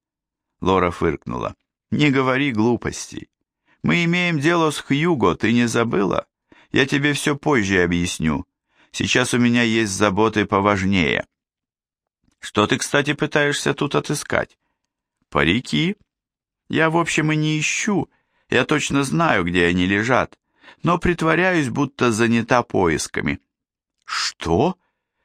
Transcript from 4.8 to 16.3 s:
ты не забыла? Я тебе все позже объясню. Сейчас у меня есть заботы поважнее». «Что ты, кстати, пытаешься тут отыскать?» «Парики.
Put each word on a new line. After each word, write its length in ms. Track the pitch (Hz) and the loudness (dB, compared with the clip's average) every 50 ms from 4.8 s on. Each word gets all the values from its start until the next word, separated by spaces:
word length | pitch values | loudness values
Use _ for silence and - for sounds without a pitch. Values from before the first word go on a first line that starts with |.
| - - 139 143 160 180 170 120 98 87 80 | -4 -2 -2 0 0 0 0 2 0 0 0
ты 160 | - - 107 | 0 0 0
не 160 | 117 120 120 | 2 2 0
забыла? 580 | 117 120 120 117 127 - - 98 - - - - _ _ _ _ _ _ _ _ _ | 0 0 0 0 0 0 0 0 0 -2 -4 -8 _ _ _ _ _ _ _ _ _
Я 140 | - - 139 | 0 0 0
тебе 260 | 139 143 143 143 147 | 2 0 0 0 0
все 240 | 143 - - 151 143 | 0 0 0 -2 -2
позже 480 | 143 - 156 147 120 101 95 98 90 87 | -2 0 0 2 2 2 2 2 2 2
объясню. 600 | 87 87 87 87 90 - - 78 80 73 - - _ _ _ _ _ _ _ _ _ | 2 2 0 -2 -2 -4 -2 -2 -2 -2 -2 -6 _ _ _ _ _ _ _ _ _
Сейчас 420 | - - - - - 131 127 - - | -6 -4 -2 0 0 0 0 0 2
у 60 | 120 | 2
меня 240 | 120 120 120 120 120 | 2 2 2 2 2
есть 280 | 113 113 113 113 101 | 2 2 0 0 0
заботы 540 | 95 95 104 104 92 101 110 113 107 107 101 | 0 0 2 2 4 2 2 2 2 0 0
поважнее». 840 | - 107 98 98 104 104 95 95 95 98 95 78 65 52 50 - - _ _ _ _ _ _ _ _ _ _ _ _ _ _ _ _ _ _ _ _ _ _ | 2 2 2 2 2 2 2 0 0 2 2 2 0 0 -2 -4 -8 _ _ _ _ _ _ _ _ _ _ _ _ _ _ _ _ _ _ _ _ _ _
«Что 260 | - - - 104 104 | -16 -4 -2 0 0
ты, 120 | - 139 | 2 0
кстати, 340 | - - - - 143 143 147 | -2 -2 0 0 0 0 0
пытаешься 600 | 143 - 156 147 - 151 147 147 139 - - 143 139 | -2 -4 -2 -2 0 0 0 0 -2 -2 -2 -2 -2
тут 200 | - 143 139 - | -2 -2 -2 -2
отыскать?» 640 | 143 - - 151 - - - - - - - _ _ _ _ _ _ _ _ _ _ _ _ _ _ _ _ | -2 -2 -2 -4 -6 -6 -4 -2 -2 -2 -4 _ _ _ _ _ _ _ _ _ _ _ _ _ _ _ _
«Парики. 680 | - 71 71 80 95 127 - - - 147 156 185 208 - _ _ _ _ _ _ | 0 2 2 2 2 0 -2 -2 -2 0 0 -2 -4 -6 _ _ _ _ _ _